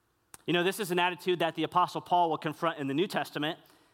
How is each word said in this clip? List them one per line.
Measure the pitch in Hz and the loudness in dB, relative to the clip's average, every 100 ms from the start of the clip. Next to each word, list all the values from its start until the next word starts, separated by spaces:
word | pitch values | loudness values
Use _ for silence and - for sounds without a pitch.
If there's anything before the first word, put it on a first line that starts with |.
| _ _ _ - - | _ _ _ -10 -2
You | |
know, | 170 | 0
this | 175 190 | 0 -2
is | 185 | -2
an | 175 | 0
attitude | 180 175 185 175 | 0 0 -2 0
that | 165 160 | 0 -2
the | |
Apostle | 151 180 170 160 | 0 2 2 -2
Paul | - 175 170 | 0 2 4
will | 151 | 0
confront | 160 143 165 156 | -4 -2 -2 -2
in | 139 | -2
the | |
New | 139 185 | 0 0
Testament. | 175 143 156 151 175 - _ _ | -2 -4 -4 -4 -6 -14 _ _